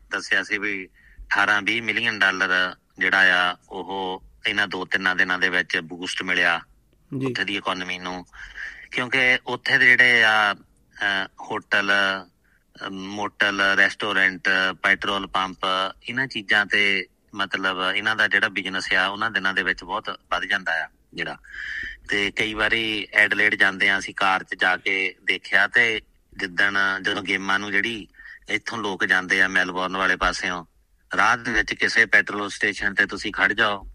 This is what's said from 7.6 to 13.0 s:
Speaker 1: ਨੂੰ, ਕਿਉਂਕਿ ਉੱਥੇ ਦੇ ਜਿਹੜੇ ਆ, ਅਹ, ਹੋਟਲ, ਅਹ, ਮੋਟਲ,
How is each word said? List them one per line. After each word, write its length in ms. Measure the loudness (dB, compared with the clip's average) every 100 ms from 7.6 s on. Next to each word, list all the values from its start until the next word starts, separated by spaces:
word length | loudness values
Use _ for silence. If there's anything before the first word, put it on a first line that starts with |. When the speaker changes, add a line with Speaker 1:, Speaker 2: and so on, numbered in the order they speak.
| -4 -4 -6 -8
Speaker 1:
ਨੂੰ, 280 | -8 -10 -12 -18 -16 -14 -14 -14 -10
ਕਿਉਂਕਿ 480 | -6 -2 2 4 2 -2
ਉੱਥੇ 300 | -6 0 4
ਦੇ 80 | 6
ਜਿਹੜੇ 380 | 8 8 6
ਆ, 300 | 6 6 4
ਅਹ, 760 | 0 -8 _ _ -6 -2 -2 -4 -10
ਹੋਟਲ, 500 | -8 -8 0 0 4
ਅਹ, 960 | 4 4 0 -6 _ _ _ _ -14 -10
ਮੋਟਲ, 680 | -10